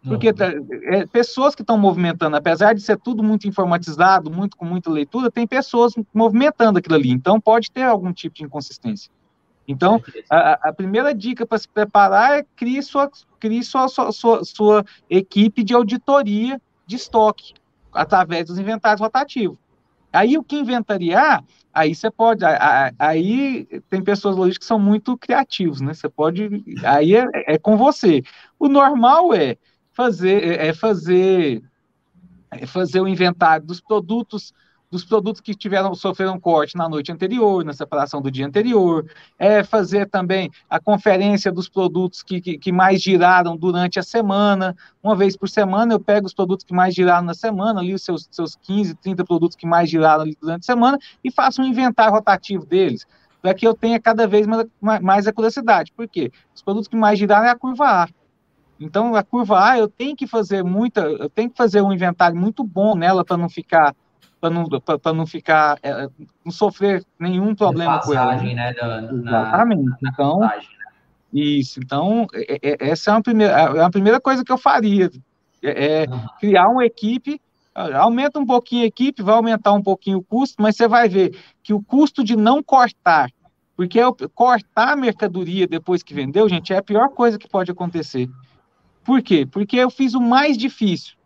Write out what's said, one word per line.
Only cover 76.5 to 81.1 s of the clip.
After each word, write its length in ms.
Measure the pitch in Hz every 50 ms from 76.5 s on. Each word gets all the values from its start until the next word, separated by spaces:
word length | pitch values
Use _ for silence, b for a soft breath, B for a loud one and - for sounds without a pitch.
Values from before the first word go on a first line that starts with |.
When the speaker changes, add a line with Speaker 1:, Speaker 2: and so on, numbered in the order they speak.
| 196 185 180 208
Speaker 1:
uma 180 | 240 254 247
equipe, 520 | 233 233 - - 214 233 254 _ - 294 294 _ _ _ _ _ _ _
aumenta 640 | - - 160 135 135 170 226 233 240 269 294 285 302
um 80 | 277
pouquinho 380 | 226 254 247 240 - 247 240 240
a 20 |
equipe, 360 | 226 - - 247 277 277 - 202
vai 120 | 185 220
aumentar 400 | 226 226 226 226 214 - 208 202
um 80 | 208 202
pouquinho 340 | 196 196 - _ 202 190
o 80 | 190 185
custo, 320 | _ 214 233 269 262 - -
mas 160 | - 220 208
você 140 | - 240 233
vai 180 | 214 240 240
ver 320 | 220